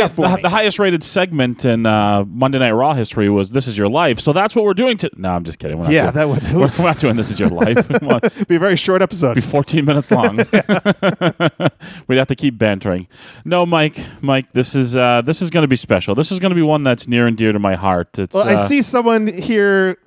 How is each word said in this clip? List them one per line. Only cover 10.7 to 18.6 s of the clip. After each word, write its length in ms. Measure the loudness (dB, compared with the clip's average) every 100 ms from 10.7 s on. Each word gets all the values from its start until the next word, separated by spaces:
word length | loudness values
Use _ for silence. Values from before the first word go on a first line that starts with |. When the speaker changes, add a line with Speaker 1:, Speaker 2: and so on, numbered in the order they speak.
| 0 0 0 0 0 -2 0 -2 -2 -6 -6 -20 -12 -2
Speaker 2:
We'd 100 | 0
have 120 | 0
to 80 | -2
keep 220 | -2 0
bantering. 480 | 0 0 -2 -4 -6 -18 -20 -14
No, 220 | -2 0 2
Mike, 340 | 2 0 -2 -16 -6
Mike, 300 | 0 0 0
this 220 | -2 0
is, 220 | 0 0 2
uh, 260 | 2 2
this 200 | 0 -2
is 80 | 0
gonna 180 | 0 2
be 80 | 0
special. 380 | 0 -2 0
This 180 | -2 -2
is 60 | 0
gonna 160 | 0
be 80 | 2
one 200 | 2 2
that's 220 | 0 -2 0
near 180 | 0 2
and 100 | 2
dear 160 | 0
to 60 | 0
my 160 | 0
heart. 440 | 0 0 0 -2 -6
It's, 160 | -4
Speaker 1:
Well, 140 | 0 2
I 60 |
Speaker 2:
uh, 120 | 2